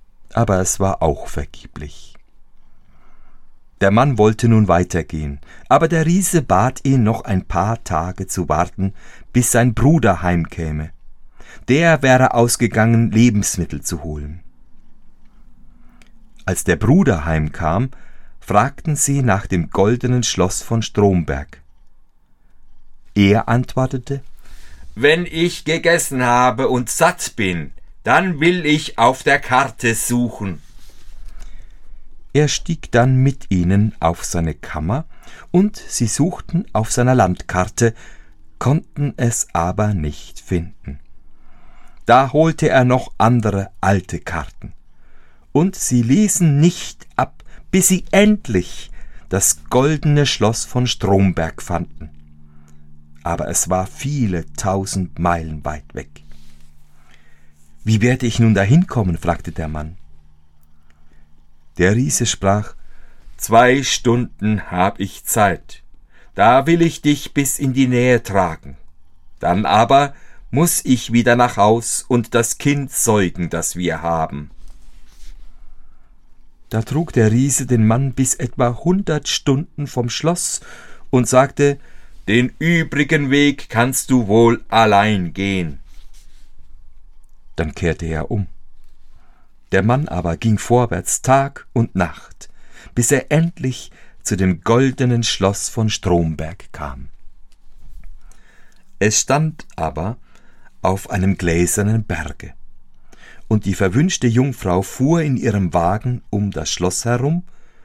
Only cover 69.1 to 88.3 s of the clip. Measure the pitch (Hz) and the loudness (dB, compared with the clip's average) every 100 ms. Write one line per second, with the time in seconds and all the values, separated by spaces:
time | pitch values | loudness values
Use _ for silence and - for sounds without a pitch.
69.1 | - - - - 92 90 104 113 139 143 | -20 -20 -6 -2 0 2 4 6 4 4
70.1 | - - - - 127 170 - 135 127 - | -4 -18 -18 -4 0 2 0 0 0 2
71.1 | 117 120 120 120 - 104 117 - - - | 2 4 4 4 4 4 4 0 -6 -2
72.1 | 120 113 120 117 - 143 143 135 - - | -2 0 0 0 -2 -2 -2 -4 -4 0
73.1 | 104 92 - 85 82 - 87 87 80 82 | 2 2 -2 -6 -4 -6 -4 -4 -4 -2
74.1 | 82 78 71 76 - - - - - - | -2 -4 -8 -14 -14 -14 -14 -16 -16 -18
75.1 | - - - - - - - - - - | -16 -14 -14 -14 -14 -14 -14 -16 -18 -20
76.1 | - - - - - - 113 - 143 170 | -20 -20 -20 -20 -20 -6 -4 -2 -4 -2
77.1 | - 107 117 139 139 123 120 107 117 139 | 2 4 4 2 0 0 2 4 2 0
78.1 | 131 131 - 117 - 123 120 170 185 - | -2 -2 -2 -6 -2 -2 0 0 0 0
79.1 | - - - - 135 170 - 143 - 120 | -4 -4 -4 0 0 -2 -8 -8 -4 -4
80.1 | - 156 175 - - - - - - - | -2 -2 -2 -4 -8 -12 -18 -16 -16 0
81.1 | 127 117 127 135 - 143 143 - - - | 0 4 4 4 4 2 0 -8 -18 -18
82.1 | - - 113 123 - 160 170 147 139 143 | -8 0 2 2 0 0 2 0 0 0
83.1 | 156 139 139 143 139 - 113 127 127 - | 0 2 4 4 0 -2 0 0 0 0
84.1 | 127 104 110 117 117 - 113 110 101 104 | 2 4 6 6 4 0 2 4 4 4
85.1 | 104 85 80 98 95 85 69 - - - | 2 -2 -4 -4 -2 -4 -8 -14 -16 -16
86.1 | - - - - - - - - - - | -16 -18 -18 -16 -16 -16 -16 -18 -18 -20
87.1 | - - - - - 80 - 87 78 82 | -20 -20 -20 -10 -6 -6 -2 -2 -2 -4
88.1 | 80 76 | -4 -4